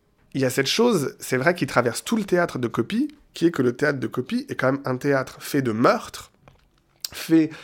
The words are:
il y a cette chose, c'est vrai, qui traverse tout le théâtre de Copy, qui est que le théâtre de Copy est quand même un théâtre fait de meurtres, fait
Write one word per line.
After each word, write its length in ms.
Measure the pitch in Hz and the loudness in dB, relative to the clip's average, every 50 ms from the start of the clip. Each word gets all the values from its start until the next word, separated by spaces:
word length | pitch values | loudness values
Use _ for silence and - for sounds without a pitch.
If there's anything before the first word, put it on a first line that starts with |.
| _ _ _ _ _ _ - | _ _ _ _ _ _ -4
il 60 | 139 | -2
y 40 | 131 | -2
a 40 | 127 | 0
cette 160 | 120 - 135 135 | 0 0 0 0
chose, 480 | - - 226 247 226 170 139 127 - - | 2 2 4 4 4 2 0 -2 -6 -8
c'est 180 | - - 131 127 | -6 -4 -2 0
vrai, 180 | 131 170 180 | 2 2 2
qui 100 | 180 156 | 2 -2
traverse 380 | - - 131 120 123 113 - - | 0 2 2 2 2 -2 -4 -4
tout 120 | - 233 | -2 -2
le 80 | 226 196 | -2 0
théâtre 340 | - 180 175 170 165 - 131 | 0 2 2 2 0 -2 -4
de 80 | 123 - | -4 -2
Copy, 400 | - - 113 - 196 226 294 294 - - _ _ _ | -2 -2 -2 -2 -2 -2 -2 -2 -6 -12 _ _ _
qui 140 | - 165 175 | 0 2 2
est 40 | |
que 100 | 175 - 127 | 2 4 2
le 120 | 123 120 | 2 2
théâtre 240 | - 143 151 147 131 | 2 0 0 0 -2
de 80 | 120 110 | -4 -4
Copy 380 | - - 123 - - 247 - - | -4 -6 -6 -4 -4 -6 -6 -6
est 60 | 127 | -6
quand 160 | - - 131 | -2 0 0
même 100 | 139 139 139 | 0 0 -2
un 120 | - 127 127 | -4 -4 -2
théâtre 400 | - 143 139 135 131 - - - | 0 0 0 0 0 -4 -8 -14
fait 220 | - - - 147 | -10 -4 -2 0
de 100 | 131 120 | 0 0
meurtres, 600 | 107 110 123 170 233 226 - - - - - - _ _ _ - - _ _ _ _ _ _ _ _ _ - - | 0 2 4 4 4 2 -2 -10 -14 -16 -18 -20 _ _ _ -20 -20 _ _ _ _ _ _ _ _ _ -16 -14
fait 380 | - - - - 160 165 156 151 - - | -12 -12 0 4 4 6 6 4 0 -8